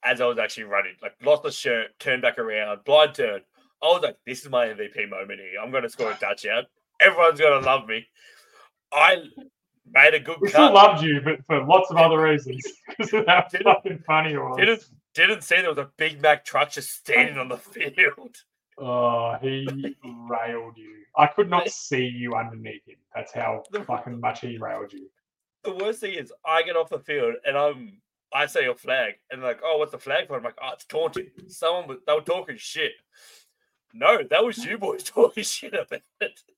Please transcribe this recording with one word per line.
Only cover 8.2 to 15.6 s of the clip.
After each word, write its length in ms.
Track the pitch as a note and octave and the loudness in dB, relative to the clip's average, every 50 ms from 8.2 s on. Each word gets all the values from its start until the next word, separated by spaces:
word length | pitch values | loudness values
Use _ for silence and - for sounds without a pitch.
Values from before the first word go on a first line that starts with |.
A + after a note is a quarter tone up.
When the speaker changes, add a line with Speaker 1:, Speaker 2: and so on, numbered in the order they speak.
| _ - - _ _ _ _ - - _ _ _ _ _ | _ -20 -20 _ _ _ _ -20 -20 _ _ _ _ _
Speaker 1:
I 320 | - D3 D#3 F3+ F#3 E3+ D#3 - - - - - _ _ _ _ _ _ _ A2+ | 0 4 4 4 4 2 -2 -12 -20 -20 -20 -20 _ _ _ _ _ _ _ _
made 220 | A#2 C3+ C#3 D#3 D#3 | 4 6 6 8 6
a 60 | D3+ | 4
good 180 | C3+ D#3+ E3 D#3 | -2 -6 -4 -2
Speaker 2:
We 60 | G3 G3+ | -2 4
Speaker 1:
cut. 40 | - | 6
Speaker 2:
still 180 | D3+ D3+ C3+ - | 8 8 10 10
loved 300 | G3 G#3 G#3 E3+ D3+ D#3+ | 10 10 10 8 4 0
you, 180 | D#3+ D3 C#3+ | 0 0 0
but 240 | C3 D#3 D#3 - - | 0 -2 -4 -4 -2
for 180 | - D#3 C#3+ C3+ | -2 0 0 4
lots 240 | C#3+ F3 F#3 F#3 - | 4 4 4 4 2
of 60 | E3 D#3+ | 4 4
other 240 | D#3 D#3+ D#3+ D#3 | 6 6 6 4
reasons. 420 | D#3+ D#3 D3+ C#3+ - C3 B2+ C3 C3 - - _ | 4 2 2 0 -2 -8 -12 -12 -12 -14 -16 _
<laughs> 160 | _ - - - | _ -20 -8 -8
'Cause 160 | G#3+ - - | -6 -2 0
of 120 | G#3+ - F3 | 0 4 4
how 180 | F3+ F3 - - | 4 4 4 0
Speaker 1:
Didn't, 140 | - F3+ G3+ | -6 0 4
Speaker 2:
fucking 340 | G3+ F#3 - - F#3+ E3 - - | 4 4 4 2 -6 -10 -10 -4
funny 280 | - D#3 D#3 D#3 D#3 D3 | 0 0 0 2 0 -4
it 40 | C#3 | -4
was. 180 | C3+ C3 B2+ C3 | -6 -6 -2 0
Speaker 1:
didn't, 280 | G3+ G#3+ A3+ A3 - _ _ _ _ _ _ | 2 2 2 0 -4 _ _ _ _ _ _
didn't 280 | D#3+ F3 F#3+ G#3+ F3+ | 2 2 2 2 -2
see 160 | - - F3 | -2 0 0
there 120 | F3+ | 2